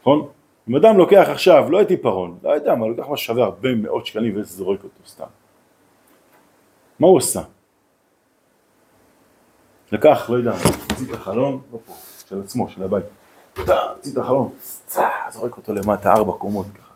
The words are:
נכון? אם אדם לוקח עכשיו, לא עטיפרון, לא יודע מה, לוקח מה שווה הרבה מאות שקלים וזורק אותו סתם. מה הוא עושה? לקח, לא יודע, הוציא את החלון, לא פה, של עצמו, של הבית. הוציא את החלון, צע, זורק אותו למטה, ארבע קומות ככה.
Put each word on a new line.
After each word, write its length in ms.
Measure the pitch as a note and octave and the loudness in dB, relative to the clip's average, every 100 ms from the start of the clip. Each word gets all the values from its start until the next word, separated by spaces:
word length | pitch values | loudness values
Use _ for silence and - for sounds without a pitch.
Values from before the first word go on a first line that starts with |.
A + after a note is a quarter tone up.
נכון? 260 | B2+ D3 D3+ _ _ _ - | 2 0 -2 _ _ _ -4
אם 60 | C3 | 4
אדם 220 | A3 G3+ | 6 6
לוקח 300 | E3+ G3 D3 | 6 6 6
עכשיו, 420 | C#3+ F#3 D#3 A#2+ | 2 6 6 6
לא 100 | F3+ | 2
עטיפרון, 560 | G#3 F#3 A#2+ F#2+ F2 F2 | 2 0 0 -2 -6 -8
לא 60 | - | -2
יודע 260 | D3+ D3 B2+ | -2 0 -2
מה, 120 | A2 | -2
לוקח 200 | A#2+ B2 | -6 -8
מה 100 | C#3+ | -8
שווה 260 | - A#2 | -4 0
הרבה 320 | G#2+ F2+ B2+ A#2 | -2 -2 -4 -4
מאות 300 | G2+ G#2+ A2+ | -4 -6 -6
שקלים 320 | G#2+ A#2 G2 | -6 -4 -4
וזורק 460 | G2 F2+ F#2 G2 | -10 -8 -6 -6
אותו 240 | G2 _ - | -8 _ -20
סתם. 180 | - - _ _ _ _ _ _ _ _ _ _ _ _ _ _ _ _ _ | -20 -20 _ _ _ _ _ _ _ _ _ _ _ _ _ _ _ _ _
מה 80 | D#3+ | 6
הוא 100 | E3 | 6
עושה? 240 | - F#2 E2+ _ _ _ _ _ _ _ _ _ _ _ _ _ _ _ _ _ _ _ _ _ _ _ _ | 4 -6 -8 _ _ _ _ _ _ _ _ _ _ _ _ _ _ _ _ _ _ _ _ _ _ _ _
לקח, 380 | G#2+ D#3 C#3+ - | 2 4 4 0
לא 60 | B2 | -2
יודע, 160 | A#2 | -2
הוציא 540 | F#2+ C#3+ - - - C3 | -2 -4 -4 -8 -8 -8
את 40 | |
החלון, 480 | A#2 - G#2+ C#3 C3 B2+ | -10 -8 -4 -4 -6 -12
לא 60 | A#2 - | -20 -18
פה, 80 | - - - - | -20 -20 -20 -14
של 100 | G2 | -12
עצמו, 300 | G2 B2 F#2 | -8 -6 -6
של 140 | - | -8
הבית. 220 | F#2+ G2+ F2 _ _ _ _ - | -4 -4 -6 _ _ _ _ -10
הוציא 540 | - C#3 - - C#3+ | -2 -2 -2 -10 -8
את 60 | C3 | -8
החלון, 320 | A#2+ C3+ A#2 - - - - | -2 -2 -2 -10 -20 -20 -10
צע, 240 | - - - - | -4 -4 -4 -12
זורק 260 | - A#2+ - | -10 -12 -12
אותו 160 | - | -8
למטה, 400 | G2+ G2+ G2+ G2 | -6 -2 0 4
ארבע 200 | G#2+ G2 | 4 2
קומות 320 | - G2+ G#2 G2 - | -4 -6 -8 -8 -16
ככה. 180 | _ | _